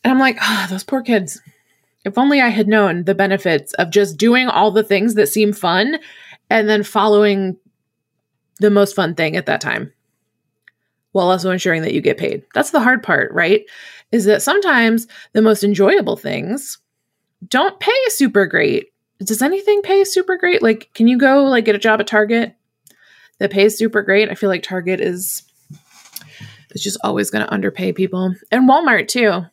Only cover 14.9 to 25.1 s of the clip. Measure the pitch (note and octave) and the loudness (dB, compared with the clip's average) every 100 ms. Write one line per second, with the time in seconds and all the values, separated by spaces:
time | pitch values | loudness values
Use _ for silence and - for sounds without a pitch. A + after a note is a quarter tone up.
14.9 | A3+ A#3 - - G#3+ A3 G#3 G3+ G3 G3 | 0 -4 -20 -4 2 2 2 0 2 2
15.9 | G4 A3+ - - - D#3 B3+ - - _ | 2 0 -6 -6 -8 -6 -8 -10 -18 _
16.9 | _ _ _ _ _ F3+ B3+ F#4 F#4+ - | _ _ _ _ _ -4 -2 -2 -2 -2
17.9 | B4+ B4+ - C4 G#3 F#3 E3+ D#3+ - - | 0 -2 0 0 2 0 0 0 -2 -6
18.9 | _ _ _ G3 A3 C#4 G4 G4+ G4+ G4+ | _ _ _ -8 -4 -2 -2 0 0 2
19.9 | G4 G4 F#4 F#4+ F#4 F4+ F4+ A3+ A3+ - | 0 2 -2 -2 -2 0 2 0 0 -6
20.9 | - A#3 B3 C4+ C4+ C4+ B3 A3 G#3 A3+ | 2 2 4 4 4 4 2 2 0 2
21.9 | G#3+ G#3 G#3+ G#3+ A#3 A3+ _ _ _ _ | 0 0 0 2 0 -2 _ _ _ _
22.9 | _ _ _ _ _ G3 G3 G#3 G#3+ A3+ | _ _ _ _ _ -4 2 2 2 -2
23.9 | A3 G3+ G3 G#3+ - G3+ F3+ - F#3 F3 | -2 2 2 0 -2 -4 -4 -6 -6 -4
24.9 | F#3 F3+ | -2 -4